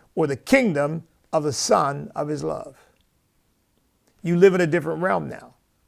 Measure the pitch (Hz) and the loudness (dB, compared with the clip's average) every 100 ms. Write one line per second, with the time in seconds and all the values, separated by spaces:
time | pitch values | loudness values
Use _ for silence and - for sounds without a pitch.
0 | _ - 151 135 - 269 233 143 147 160 | _ -2 -2 -2 2 4 4 0 -2 -4
1 | - _ _ 160 147 123 - 202 147 143 | -10 _ _ -2 -2 -2 0 2 2 -4
2 | 147 - 151 147 156 147 - 135 _ _ | -8 -8 -6 -6 -6 -8 -12 -18 _ _
3 | _ _ _ _ _ _ _ _ _ _ | _ _ _ _ _ _ _ _ _ _
4 | _ _ 170 175 190 180 170 170 156 160 | _ _ -2 4 6 6 2 0 -2 -4
5 | 180 185 143 - 120 _ _ _ | -2 -2 -4 -12 -18 _ _ _